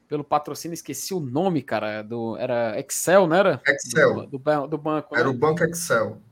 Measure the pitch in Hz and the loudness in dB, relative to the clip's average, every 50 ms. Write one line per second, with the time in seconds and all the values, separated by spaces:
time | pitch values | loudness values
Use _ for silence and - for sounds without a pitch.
0 | _ _ 147 147 143 - 151 147 147 151 139 - - 165 170 156 - - 135 - | _ _ -6 -6 -2 0 0 0 0 -4 -10 -10 -10 -10 -10 -10 -10 -10 -10 -10
1 | - - 196 180 147 123 123 151 185 196 170 139 - - 113 107 107 107 107 107 | -8 -6 -4 -4 -4 -2 -2 0 0 2 0 0 -2 -2 -4 -2 -2 -4 -6 -8
2 | 104 104 117 120 113 113 107 - 123 127 123 120 117 113 104 123 139 - - - | -8 -8 -6 -6 -4 -4 -4 -4 -4 -2 0 0 0 -2 -2 -4 -6 -6 -6 -4
3 | - 160 180 202 185 160 160 185 202 185 143 - - 147 143 - - 123 117 - | 2 6 6 6 6 6 4 4 4 4 2 2 0 -2 -2 -2 -6 -2 4 4
4 | 143 120 110 - - - 139 131 135 151 151 147 135 151 160 151 147 160 156 151 | 4 6 4 0 -6 -8 -12 -4 -2 0 0 0 -2 -4 -6 -4 -4 -2 -4 -4
5 | - - 151 120 127 135 131 120 143 156 160 170 170 - - - - - 123 113 | -4 -2 0 0 2 2 2 2 2 2 2 2 0 -2 -2 -6 -2 0 2 2
6 | 107 101 - - - - | 2 -2 -4 -12 -20 -20